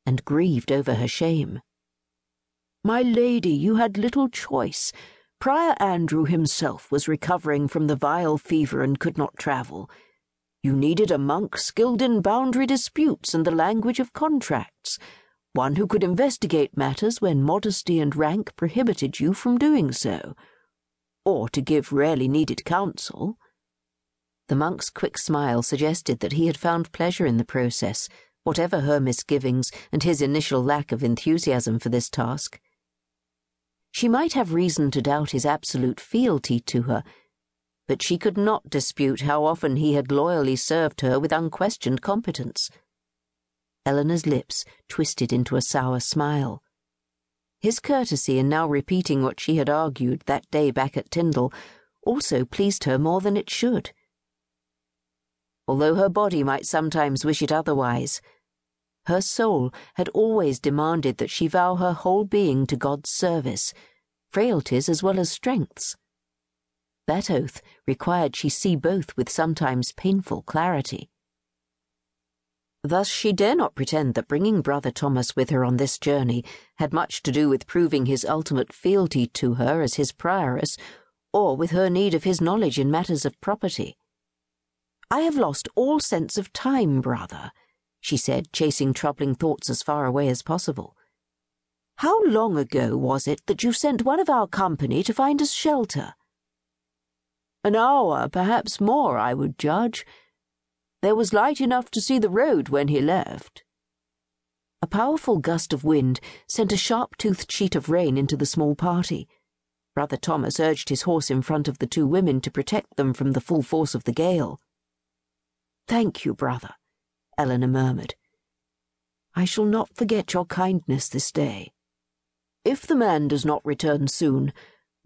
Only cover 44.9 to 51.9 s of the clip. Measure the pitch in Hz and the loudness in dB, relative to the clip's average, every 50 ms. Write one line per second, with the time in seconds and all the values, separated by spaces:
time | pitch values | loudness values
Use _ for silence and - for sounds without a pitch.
44.9 | - - 156 - - - 131 117 123 127 123 - - 135 123 - - 143 127 127 | -4 -4 -2 -2 -2 -2 -2 0 0 0 0 0 -2 -2 -2 -2 -2 -2 0 0
45.9 | 127 123 - - - 156 147 147 151 147 139 127 107 127 _ _ _ _ _ _ | -2 -2 -2 -2 -2 0 0 0 0 -2 -2 -4 -6 -10 _ _ _ _ _ _
46.9 | _ _ _ _ _ _ _ _ _ _ _ _ _ _ - 214 233 - - - | _ _ _ _ _ _ _ _ _ _ _ _ _ _ -2 -2 -2 -2 -2 0
47.9 | 285 269 247 - 156 135 - - 135 131 131 139 151 156 165 156 147 143 135 - | 0 0 0 0 -2 -4 -2 0 0 2 2 2 2 0 0 0 0 -2 -2 0
48.9 | 185 185 180 - 156 139 131 131 - - - - 160 160 139 135 147 156 160 156 | 0 0 0 0 0 0 0 0 -2 -4 -2 0 0 2 2 2 2 0 0 -2
49.9 | 131 - 131 123 131 - - - 139 139 - _ - 151 151 139 117 135 131 135 | -2 -2 -2 -2 -2 -2 -2 -2 -4 -4 -4 _ 0 2 2 2 2 0 -2 -2
50.9 | - 139 - - - 165 170 165 147 135 123 127 - - - - - _ _ _ | -2 -6 -8 -6 -2 -2 0 0 2 2 0 -2 -2 -8 -20 -20 -20 _ _ _